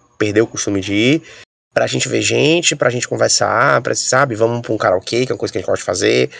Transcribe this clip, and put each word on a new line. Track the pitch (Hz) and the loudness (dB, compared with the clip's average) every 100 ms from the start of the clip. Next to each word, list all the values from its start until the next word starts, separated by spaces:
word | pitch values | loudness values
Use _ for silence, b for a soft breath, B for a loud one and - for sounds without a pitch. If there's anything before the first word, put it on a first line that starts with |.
| _ - | _ -4
perdeu | 107 104 | 0 2
o | 113 | 2
costume | - - 101 | 0 -4 -2
de | 95 | 0
ir, | 101 120 160 B B B _ _ | 0 2 2 B B B _ _
pra | - 120 | -2 0
gente | 127 127 | -2 -2
ver | 117 | -2
gente, | 104 117 139 170 156 | 0 2 2 2 0
pra | 147 135 | 0 0
gente | 120 - | 0 -4
conversar, | 120 113 - 104 104 139 135 | -2 0 2 0 2 2 2
pra, | 127 | 0
sabe, | 117 - 127 139 | -4 0 0 0
vamos | 107 113 120 | 0 0 0
pra | 120 | -4
um | 110 | -2
karaokê, | 104 92 - 117 127 | 0 0 0 -2 -2
que | |
é | |
uma | 110 | -2
coisa | 110 | -4
que | 104 | -4
a | |
gente | - | -4
gosta | 98 | -4
de | - | -2
fazer, | 98 104 123 131 | 0 2 2 0